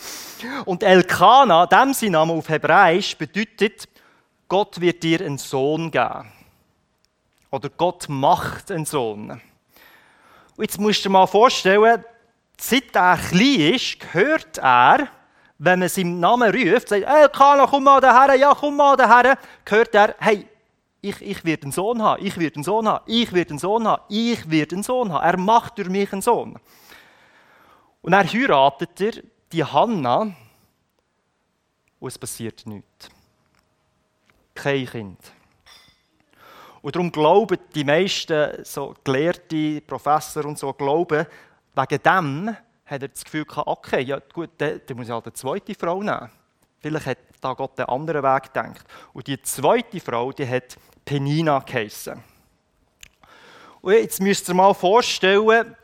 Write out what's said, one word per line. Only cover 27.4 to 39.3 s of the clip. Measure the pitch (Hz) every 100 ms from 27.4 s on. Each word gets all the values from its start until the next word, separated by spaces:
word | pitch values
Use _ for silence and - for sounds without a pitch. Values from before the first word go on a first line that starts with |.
| _ _ _ _ _ _
Und | -
dann | 190 190
heiratet | 208 262 147 135 - 170 -
er | 202 - - _ _
die | 165
Hannah | 135 139 208 214 123 135 214 185 _ _ _ _ _ _ _ _ _ _ _ _ _ _ _ _
und | 127
es | -
passiert | 120 - 113 - 113
nichts. | 101 - _ - _ _ _ _ _ _ _ _ _ _ _ _ _ _
Kein | - 143 139 123
Kind. | 120 101 90 _ _ _ _ _ _ _ _ _ _ _ _ _ - - _
Und | 143 165
darum | 175
glauben | 151 151 190 214 180 -
die | 151
meisten, | 139 156 196 - - 156 147 -
so | - - 139 -
Gelehrte, | - 131 160